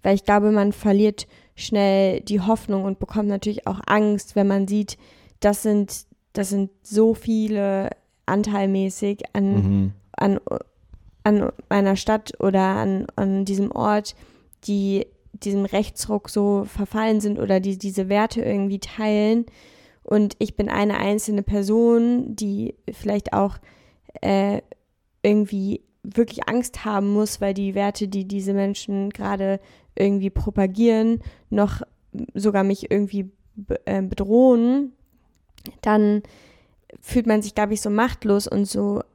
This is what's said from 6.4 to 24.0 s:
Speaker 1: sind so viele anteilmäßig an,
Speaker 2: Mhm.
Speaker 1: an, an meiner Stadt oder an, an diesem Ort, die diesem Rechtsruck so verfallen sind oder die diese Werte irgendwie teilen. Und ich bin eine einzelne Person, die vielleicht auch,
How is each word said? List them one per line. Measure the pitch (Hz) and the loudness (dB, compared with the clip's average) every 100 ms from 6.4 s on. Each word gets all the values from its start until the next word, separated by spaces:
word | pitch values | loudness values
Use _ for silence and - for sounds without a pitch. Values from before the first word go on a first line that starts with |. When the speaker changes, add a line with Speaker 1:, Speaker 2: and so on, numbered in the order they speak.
| 190 | -4
Speaker 1:
sind | 196 196 _ | -2 -4 _
so | - 208 226 | -2 2 4
viele | 220 233 220 214 214 202 196 196 - _ _ - | 2 -2 -2 0 -2 -2 -2 -4 -8 _ _ -2
anteilmäßig | 196 208 202 196 196 190 - 202 202 - | 0 0 0 0 0 -2 -2 -4 -4 -6
an, | 202 196 | -2 0
Speaker 2:
Mhm. | 196 98 101 190 - _ | 2 2 2 0 -4 _
Speaker 1:
an, | - 202 196 - - - _ _ - - _ | -2 0 0 -4 -8 -10 _ _ -20 -20 _
an | 214 208 - - - | 2 2 0 -6 -2
meiner | 202 196 196 | 2 2 0
Stadt | - 214 - - | 0 -2 -2 -2
oder | 196 190 190 196 | 0 2 2 0
an, | 208 190 - - | -2 -2 -4 -4
an | 196 196 | -2 0
diesem | 196 196 202 | -2 -2 -2
Ort, | - 208 208 208 - - _ _ _ | -2 0 0 -4 -18 -20 _ _ _
die | - 202 196 196 - _ - | -4 -2 0 -2 -4 _ -20
diesem | - 208 196 196 | -10 -4 -2 0
Rechtsruck | 196 214 - - 208 - | -2 -2 -6 -6 -6 -4
so | 208 202 202 | -2 0 0
verfallen | 202 - 196 214 220 214 | -2 -6 -4 -2 0 0
sind | 208 208 | 0 -2
oder | 202 190 | 0 2
die | 190 190 | 0 -4
diese | 202 190 190 | -4 -4 0
Werte | 202 220 226 | 0 0 -2
irgendwie | 214 202 196 196 | -2 -2 -2 -4
teilen. | - - 214 208 214 226 233 _ - - _ _ | -8 -4 0 2 4 2 -2 _ -20 -20 _ _
Und | - 208 208 - | 0 2 2 -2
ich | 208 - | -6 -2
bin | 202 | -2
eine | - 208 202 | 0 0 0
einzelne | 196 208 214 202 | 0 -2 -2 -2
Person, | 196 208 196 220 233 233 233 240 - | 0 -2 2 4 4 4 4 0 -2
die | 214 208 202 226 - - | -6 -4 -4 -6 -8 -14
vielleicht | - 208 202 - | -8 -4 -4 -2
auch, | - 196 - - _ _ _ | 0 0 -2 -20 _ _ _